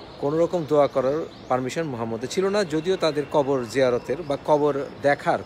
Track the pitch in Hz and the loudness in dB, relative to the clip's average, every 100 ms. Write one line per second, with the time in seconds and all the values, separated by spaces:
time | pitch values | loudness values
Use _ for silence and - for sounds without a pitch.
0 | - - 143 156 170 180 147 147 139 135 | -18 -6 -2 2 2 0 2 4 4 2
1 | 127 147 165 - - 127 127 160 160 120 | 0 0 -4 -10 -2 -2 -2 -4 -4 -4
2 | 113 113 123 - 190 202 185 151 160 190 | -6 -6 -4 -2 0 0 0 -2 0 0
3 | 165 143 139 160 135 139 117 120 127 120 | 0 0 0 2 2 0 0 2 4 2
4 | - 135 156 139 - 147 147 139 135 - | 0 -4 -4 -4 2 4 4 0 -4 -2
5 | 135 143 170 123 | 0 2 2 0